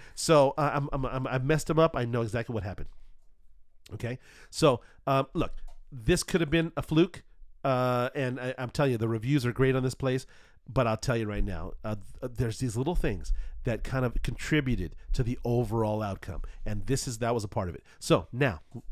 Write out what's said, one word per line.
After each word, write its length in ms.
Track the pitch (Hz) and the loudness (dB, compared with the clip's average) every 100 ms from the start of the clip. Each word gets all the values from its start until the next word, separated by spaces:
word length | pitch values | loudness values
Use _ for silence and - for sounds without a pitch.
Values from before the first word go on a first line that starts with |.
| - | -10
So, 400 | - - 156 139 - | -4 4 6 6 4
uh, 120 | 143 | 0
I'm, 140 | 139 139 | 0 -2
I'm, 120 | 139 127 | -2 -2
I'm, 200 | 131 131 | -4 -2
I 120 | 127 | 0
messed 300 | 131 151 - | 2 2 2
'em 80 | 156 | 4
up. 180 | 160 123 | 4 4
I 80 | |
know 180 | 120 120 | -2 -2
exactly 300 | 113 117 117 | -2 -2 -4
what 80 | 110 | -4
happened. 260 | 98 87 - - - - - - - - - - - | -4 -6 -8 -10 -16 -18 -20 -20 -20 -20 -20 -20 -16
Okay. 240 | 107 117 127 - - - | -10 -8 -8 -14 -20 -14
So, 300 | - 151 120 - - - | 2 4 4 -2 -8 0
um, 200 | 135 135 | 2 2
look, 180 | 170 113 - - - - | -2 -4 -4 -8 -10 -14
this 300 | 135 110 175 | -4 2 2
could 180 | - 185 | 2 0
have 100 | 156 | 2
been 220 | 165 165 - | 2 2 -2
a 60 | |
fluke. 400 | - 156 190 - - - - - | 2 4 4 2 -18 -20 -20 -4
Uh, 460 | 143 127 127 123 127 | 0 2 2 2 0
and 240 | 147 127 131 | -2 -2 -2
I, 140 | 127 131 | -6 -6
I'm 120 | 123 | -4
telling 220 | - 139 | 0 2
you, 60 | 117 | 2
the 100 | 113 | 0
reviews 360 | 113 120 147 120 | 0 2 2 2
are 60 | |
great 220 | 117 131 | 2 4
on 80 | 131 | 4
this 120 | 127 | 0
place. 320 | - 131 127 - - - - - | 0 0 0 -4 -14 -20 -20 -4
But 200 | 120 113 | 0 2
I'll 80 | 110 | 2
tell 200 | - 117 | 0 0
you 100 | 107 | 0
right 180 | 101 | 0
now, 280 | 104 85 92 - | 0 -2 -6 -8
uh, 100 | 110 | -6
th-, 120 | 101 - - | -6 -8 -10
uh, 80 | 127 | -8
there's 260 | 113 117 - | -2 -2 -2
these 180 | 131 107 | -4 -2
little 200 | 139 170 | 0 2
things 360 | 147 95 - - - - | 0 0 0 0 0 -6
that 220 | 120 110 | -4 -2
kind 200 | - 131 | -2 0
of 160 | 123 127 | 0 0
contributed 720 | - 120 - 151 127 110 82 - - | -2 -4 0 2 2 0 -2 -8 -2
to 100 | - | 0
the 160 | 113 127 | 2 -2
overall 580 | 120 120 110 113 107 107 | 0 0 2 0 0 0
outcome. 400 | 104 95 - 82 - - | -4 -6 -8 -8 -8 -6
And 200 | 110 104 92 | -4 -2 0
this 200 | 135 - | 0 -2
is, 120 | 110 | -4
that 140 | 117 | -2
was 100 | 120 | 0
a 40 | 104 | -2
part 200 | - 90 | -4 -4
of 80 | 71 | -6
it. 80 | - - | -14 -8
So 260 | - 139 85 | 2 2 2
now, 300 | 123 139 82 - | -2 -2 -2 -10
w-, 120 | 120 - | -14 -8